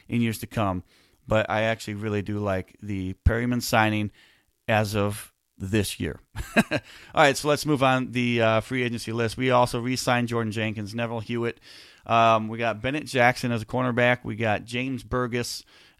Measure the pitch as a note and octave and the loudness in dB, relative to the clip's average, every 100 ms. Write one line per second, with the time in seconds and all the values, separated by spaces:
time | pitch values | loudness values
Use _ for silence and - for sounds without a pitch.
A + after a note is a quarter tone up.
0 | - A#2 A#2 G#2+ A2 - G2+ F#2 - _ | -4 0 0 -2 -6 -2 0 -2 -6 _
1 | _ _ - A2 - G#2+ A2+ A2+ - G#2 | _ _ 0 0 2 0 0 -2 -4 -6
2 | A2 G#2 G2+ G#2 G#2 F#2+ - - G#2 G2 | -4 -2 -2 -4 -2 -2 -4 -12 -8 -6
3 | F#2 F#2+ - A2+ B2 B2 - A#2 G#2+ G#2+ | -4 -2 0 0 0 -2 2 2 4 2
4 | G#2 - _ _ _ _ - A2 G#2+ G#2+ | -2 -8 _ _ _ _ 0 0 2 0
5 | G2+ G2+ - _ _ - F#2+ G#2+ G2 - | 0 -2 -12 _ _ -12 -2 0 0 -2
6 | D#2+ - _ - - - - D3 - - | -8 -8 _ -12 -2 2 2 0 -6 -20
7 | - - D3 C3 D3 D3 C#3+ C#3+ C3+ C3 | -4 4 4 4 0 0 2 2 4 2
8 | B2 A#2+ A#2+ A#2 A2+ A2 - C3 A#2+ A#2 | 0 -2 0 2 4 2 0 -2 -2 -4
9 | - A2+ A#2 A2+ B2+ B2 B2 B2 A#2+ B2+ | -6 -4 -2 -2 2 4 4 0 -4 -2
10 | - A#2+ A#2+ A#2 A2+ G#2+ A2 G#2+ G2+ A#2 | 0 0 0 -2 -4 -4 -4 -6 -8 -6
11 | A#2 A#2 G#2+ A#2+ A#2 - - - - - | -6 -6 -6 -4 -4 -6 -14 -20 -20 -14
12 | - A2+ A2+ A2+ A2 A2+ A#2 G#2+ B2+ D3 | 0 4 6 4 2 -4 -2 -2 -4 -4
13 | B2 C3 A#2+ B2+ B2 A#2 G#2+ B2 B2+ A#2 | -2 4 4 4 -2 -4 -4 -2 -2 2
14 | B2 B2 A#2 G#2+ A2+ G2+ G#2 B2 C3 B2+ | 2 2 -2 -4 -2 -2 -4 -6 -4 -6
15 | G#2+ B2+ B2 A#2+ A#2 - - - _ _ | -6 -4 -2 -4 -4 -8 -14 -20 _ _